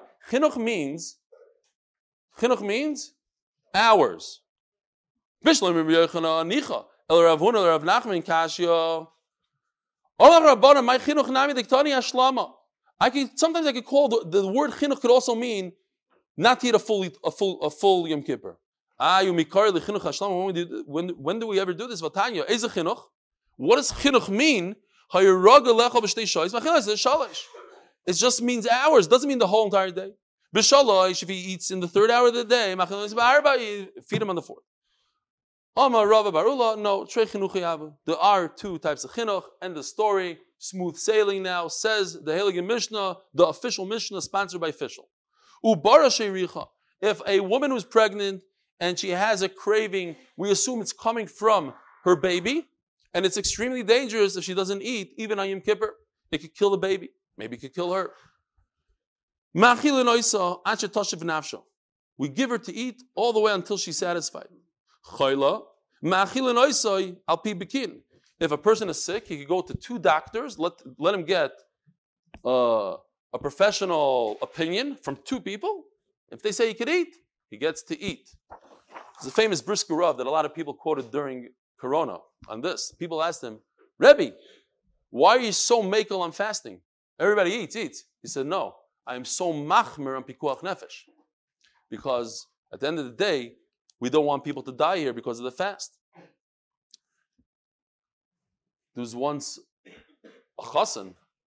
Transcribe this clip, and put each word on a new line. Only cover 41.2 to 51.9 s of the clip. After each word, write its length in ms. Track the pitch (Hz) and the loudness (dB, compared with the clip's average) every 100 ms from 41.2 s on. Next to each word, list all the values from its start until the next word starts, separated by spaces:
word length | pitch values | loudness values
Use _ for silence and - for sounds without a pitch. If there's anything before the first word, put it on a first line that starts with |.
| 202 196 | 2 0
now. 240 | 185 180 165 | -4 -4 -6
Says 460 | - 220 214 185 | -4 -2 0 -2
the 180 | 165 151 | -6 -4
Heilige 320 | 165 202 175 | 0 0 -2
Mishnah, 540 | 180 233 - 214 190 185 _ | -2 -4 -4 -4 -6 -8 _
the 120 | 143 165 | 2 2
official 380 | 151 247 - 190 | 2 -6 -6 -6
Mishnah 340 | 220 - 190 | -8 -8 -10
sponsored 380 | - 196 190 175 | -6 -4 -6 -6
by 120 | 160 | -8
Fishel. 360 | 151 131 - _ _ _ _ _ _ | -6 -10 -12 _ _ _ _ _ _
Ubara 420 | 220 180 196 294 277 | 0 2 6 8 6
sheiricha. 600 | - 208 190 180 160 - _ _ _ | 2 -2 -4 -6 -8 -16 _ _ _
If 200 | 208 196 - | -2 -2 0
a 120 | 196 | 0
woman 320 | 190 254 277 | 2 0 0
who's 140 | 247 | -2
pregnant 580 | - 220 214 208 202 190 - _ _ - | 0 2 2 2 -6 -8 -14 _ _ -6
and 180 | 175 175 | -6 -4
she 120 | 190 | -4
has 320 | 175 214 196 | -2 0 0
a 60 | 190 | -4
craving, 680 | - 202 214 214 190 175 151 _ - | -4 -2 0 0 -4 -8 -12 _ -6
we 140 | 202 | -2
assume 300 | 190 254 240 | 0 0 -4
it's 120 | 185 | -8
coming 340 | - 226 233 196 | -6 -4 -4 -6
from 460 | - 220 202 139 - _ | -2 2 2 0 -10 _